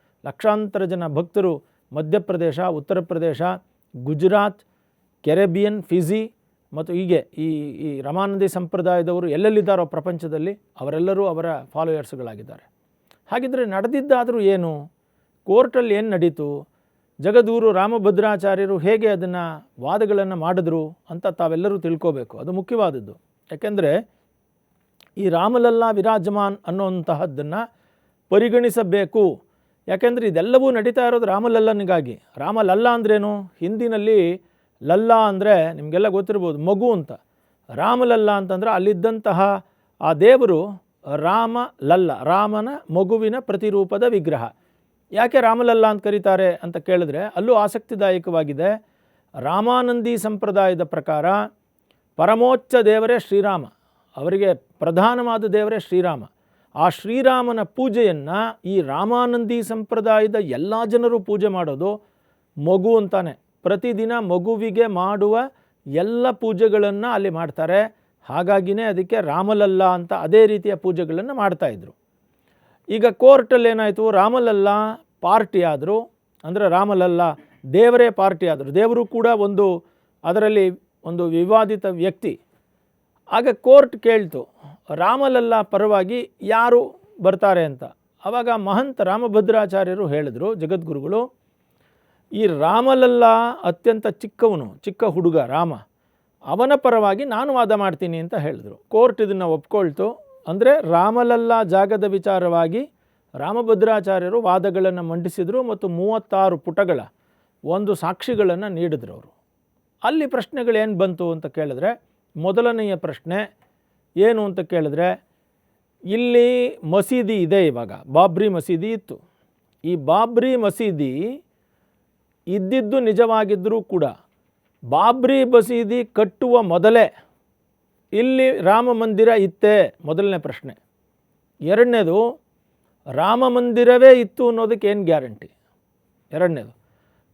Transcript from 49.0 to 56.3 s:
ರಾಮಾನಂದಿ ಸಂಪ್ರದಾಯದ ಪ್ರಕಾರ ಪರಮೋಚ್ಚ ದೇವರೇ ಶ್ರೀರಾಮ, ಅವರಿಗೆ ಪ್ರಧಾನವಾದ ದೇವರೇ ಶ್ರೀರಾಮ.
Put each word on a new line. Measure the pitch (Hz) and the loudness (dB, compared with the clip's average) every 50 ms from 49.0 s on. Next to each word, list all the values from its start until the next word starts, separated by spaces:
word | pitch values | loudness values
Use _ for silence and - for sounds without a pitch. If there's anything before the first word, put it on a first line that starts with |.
| _ _ _ _ _ _ - | _ _ _ _ _ _ -14
ರಾಮಾನಂದಿ | 139 120 143 170 202 220 240 247 247 247 247 240 240 214 240 240 202 | -8 -6 -4 -2 0 0 0 0 0 0 -2 -2 -2 -2 -4 -4 -4
ಸಂಪ್ರದಾಯದ | 180 214 214 190 214 202 185 202 190 185 185 160 | -4 -6 -6 -4 -4 -2 0 2 2 2 0 -2
ಪ್ರಕಾರ | 175 147 - 165 143 - 156 151 156 180 196 208 208 214 _ _ _ _ _ _ _ _ _ _ _ _ - | -4 -6 -6 -8 -6 -4 -4 -2 0 0 -2 -2 -4 -6 _ _ _ _ _ _ _ _ _ _ _ _ -4
ಪರಮೋಚ್ಚ | - 165 196 220 226 240 254 262 254 - - - 247 220 | 0 2 2 4 4 4 2 2 0 -2 0 2 4 4
ದೇವರೇ | 214 214 220 220 226 240 226 | 4 4 4 2 0 0 0
ಶ್ರೀರಾಮ, | - - 196 202 196 202 190 165 131 - _ _ _ _ _ _ _ _ - | 0 -2 0 0 0 0 -2 -4 -8 -10 _ _ _ _ _ _ _ _ -12
ಅವರಿಗೆ | 135 143 175 190 196 202 190 170 | -6 -4 -2 0 0 2 0 0
ಪ್ರಧಾನವಾದ | - _ _ _ - 175 170 165 175 202 233 247 247 240 233 226 220 214 | -2 _ _ _ -6 -4 -2 2 2 2 2 2 0 -4 -4 -4 -4 -4
ದೇವರೇ | 208 190 214 208 214 220 208 | -2 0 0 0 -2 -4 -6
ಶ್ರೀರಾಮ. | - - 185 185 180 175 156 123 104 - | -6 -2 -2 0 0 0 -4 -6 -10 -18